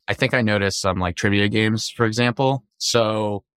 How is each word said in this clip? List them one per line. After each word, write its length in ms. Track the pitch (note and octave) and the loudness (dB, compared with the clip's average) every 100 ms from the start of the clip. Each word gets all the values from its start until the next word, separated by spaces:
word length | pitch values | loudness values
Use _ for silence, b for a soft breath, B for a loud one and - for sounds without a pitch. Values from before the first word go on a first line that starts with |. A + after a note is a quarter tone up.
| - | -6
I 80 | |
think 200 | G#2 C3+ | -2 0
I 80 | B2+ | 2
noticed 380 | G#2+ G#2 G2 - | 2 2 0 0
some, 180 | G2 F#2 | -2 -2
like, 180 | F2+ - | -2 -2
trivia 320 | G#2+ G2+ G#2 | 0 2 2
games, 400 | A2 A2 A2 - | 2 2 0 -4
for 160 | - | -2
example. 600 | A2 A2 A#2+ A#2+ C3+ C3+ - - | -2 0 0 0 0 -2 -6 -8
So 640 | - A#2+ G#2+ A2 G#2 G2+ - _ | 0 2 2 0 -4 -6 -10 _